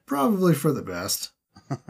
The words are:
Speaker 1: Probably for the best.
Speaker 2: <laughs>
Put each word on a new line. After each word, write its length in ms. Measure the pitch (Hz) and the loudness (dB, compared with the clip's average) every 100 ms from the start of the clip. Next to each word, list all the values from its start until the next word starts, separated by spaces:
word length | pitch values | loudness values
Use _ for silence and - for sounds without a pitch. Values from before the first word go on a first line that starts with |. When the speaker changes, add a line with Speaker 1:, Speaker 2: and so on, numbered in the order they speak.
| - | -4
Speaker 1:
Probably 480 | 277 262 196 180 | 0 2 4 4
for 180 | 135 156 | 4 2
the 120 | 120 | -2
best. 480 | 87 87 98 - - _ _ - - | -6 -6 -4 -6 -8 _ _ -20 -10
Speaker 2:
<laughs> 100 | 139 | -10